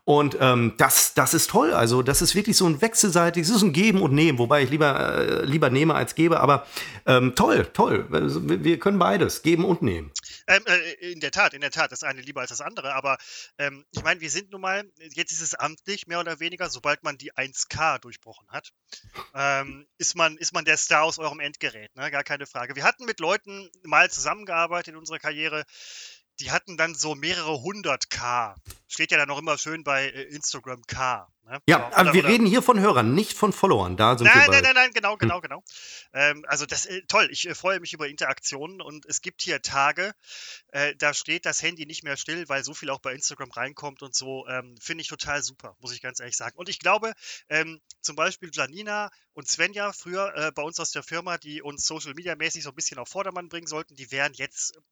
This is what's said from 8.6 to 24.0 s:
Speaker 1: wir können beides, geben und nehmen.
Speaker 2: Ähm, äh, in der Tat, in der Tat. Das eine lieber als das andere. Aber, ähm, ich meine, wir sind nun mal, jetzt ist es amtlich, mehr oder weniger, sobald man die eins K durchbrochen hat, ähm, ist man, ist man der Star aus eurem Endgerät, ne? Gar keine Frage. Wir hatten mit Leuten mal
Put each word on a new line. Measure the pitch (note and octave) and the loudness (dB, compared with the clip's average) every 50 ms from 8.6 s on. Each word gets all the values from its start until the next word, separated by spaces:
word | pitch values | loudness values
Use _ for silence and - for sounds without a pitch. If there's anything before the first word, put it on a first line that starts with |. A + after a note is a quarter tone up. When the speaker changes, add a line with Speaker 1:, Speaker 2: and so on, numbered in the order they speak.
| - | 2
Speaker 1:
wir | D#3+ E3+ - | 2 2 2
können | - G3+ G3+ F#3+ | 2 2 2 4
beides, | F3 F#3 G3+ F#3+ D3+ G2+ - - | 4 4 4 4 2 2 0 0
geben | - D#3+ F3 D#3+ F3+ | 2 2 4 4 4
und | G3 F3 - | 2 2 2
nehmen. | - A2 F2 E2 D2+ C#2+ - - - - - - - - | 2 0 0 -2 -6 -10 -12 -14 -14 -14 -20 -10 0 2
Speaker 2:
Ähm, | F#3 G3 - | 2 2 4
äh, | - F3+ F3+ D#3+ E3+ D#3 - F3+ F3+ | 2 0 2 0 -2 -8 -10 -10 -12
in | F3 D#3+ | -10 -6
der | D3+ C#3 | -6 -4
Tat, | - F#3+ G3+ D#3+ - | 0 2 2 2 2
in | F3+ | -2
der | D3 C#3 | -6 -6
Tat. | - D#3+ D#3 - | 0 0 -2 -2
Das | - - D#3+ | -2 -8 -8
eine | C#3+ C3 C3 | -8 -8 -8
lieber | B2+ C#3 C#3+ C3+ | -10 -12 -8 -8
als | B2 B2 | -8 -8
das | A#2+ A#2 | -8 -8
andere. | C#3+ E3+ A3+ - C3 C#3 C3+ | -8 -8 -8 -8 -8 -4 -4
Aber, | C3+ C3+ C#3 C3 - - - - - - - _ - | -2 0 -2 -2 -2 -4 -16 -16 -18 -18 -18 _ -6
ähm, | C#3+ C#3+ C#3 C#3 D3 _ | -6 -6 -6 -8 _ _
ich | - - | -10 -4
meine, | - D#3 F3 F3 | -2 -2 -2 -2
wir | D#3+ D3+ | -2 -6
sind | C#3 F3+ G3+ F#3+ | -6 -6 -6 _
nun | G3+ F#3+ | -14 -8
mal, | F#3 F#3+ F#3+ G3+ G#3 G3 _ _ D#3+ D#3+ C3 | -4 -4 -4 -4 -6 _ _ _ -20 -14 -6
jetzt | E3 E3+ - - | -6 -6 -4 -4
ist | D#3+ | -6
es | E3 C#3+ - | -6 -6 -4
amtlich, | - C3 D3+ D#3+ _ - F#3+ G3+ G3 - E3+ | -4 -4 -4 -4 _ -10 -8 -8 -8 -8 -6
mehr | E3+ F3 | -6 -6
oder | E3+ E3+ E3 C#3+ | -4 -4 -6 -6
weniger, | D#3+ E3+ F3+ F3 F3+ D#3+ | -6 -6 -4 -6 -6 -6
sobald | B2+ A#2+ - D3 D3 - - | -6 -6 -2 -2 -2 -2 -4
man | D3+ C#3+ B2+ | -8 -8 -8
die | C#3 D3 - | -14 -12 -6
eins | - C3 C3 C3 - - - | -6 -6 -6 -4 -8 -8 -6
K | - - D#3 D#3+ C#3 B2 | -4 -2 0 0 0 -2
durchbrochen | - B2 A2+ - _ A2+ A2 _ _ _ | -6 -14 -20 -20 _ -20 -20 _ _ _
hat, | B2 D3 - - _ _ _ - - - _ - - - - - - | -14 -14 -14 -14 _ _ _ -20 -20 -20 _ -20 -16 -16 -16 -14 -6
ähm, | C3+ C#3 C#3 C#3 C3+ C#3 C#3 C3+ C#3 D3 _ _ - | -2 0 0 0 0 -2 -6 -12 -18 -20 _ _ -6
ist | - - - | -6 -4 0
man, | F3 E3 D#3+ D#3 D#3+ | 2 0 0 0 -2
ist | E3 - F3 | -8 -4 -4
man | E3+ D#3 | -2 2
der | D#3+ D3+ D3+ | 2 2 2
Star | - - E3+ D3+ D#3 | 2 2 4 4 4
aus | E3 D3+ - | 2 0 -4
eurem | D#3 D3+ D3 D#3 | -6 -6 -6 -6
Endgerät, | C#3+ C#3+ D3 - D#3 C3+ A2+ A2 G#2+ - _ C3 | -8 -10 -8 -6 -8 -8 -8 -10 -20 -20 _ -10
ne? | C#3 D3+ | -10 -6
Gar | C#3+ C#3+ C#3+ | -4 -4 -4
keine | - D3+ C#3+ C#3+ | -4 -6 -8 -8
Frage. | - - C3 B2 B2 A2+ C#3 | -10 -10 -10 -10 -10 -6 0
Wir | D3 | 2
hatten | G#3+ - - B3+ | 2 2 0 -6
mit | A#3 A3 - | -8 -8 -4
Leuten | D#3+ E3 G3+ G#3 _ G3+ G3 G3 G3 E3+ _ _ - | -2 -2 -2 -2 _ -10 -18 -18 -18 -20 _ _ -6
mal | D#3+ D3+ D#3 | 2 4 4